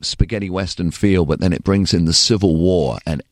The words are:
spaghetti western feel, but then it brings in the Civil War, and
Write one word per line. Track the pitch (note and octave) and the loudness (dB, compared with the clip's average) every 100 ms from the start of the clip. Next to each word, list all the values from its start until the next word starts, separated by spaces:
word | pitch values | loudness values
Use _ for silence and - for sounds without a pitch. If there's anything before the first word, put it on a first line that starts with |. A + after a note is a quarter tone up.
spaghetti | - - F#2 G#2+ G2 | -8 -2 -2 -2 -6
western | F#2 G2 - F2 | -6 -6 -4 -6
feel, | - G#2 F#2 D#2 | 0 2 2 2
but | D#2 | 0
then | F#2 | 0
it | E2+ - | -2 0
brings | G2 F#2+ | 0 2
in | E2+ E2 | 0 2
the | |
Civil | E2 - A2+ F#2+ D#2+ | 2 2 2 2 2
War, | F2+ F2+ C#2 G#1 - | 2 2 0 -4 -4
and | D2+ - | -6 -4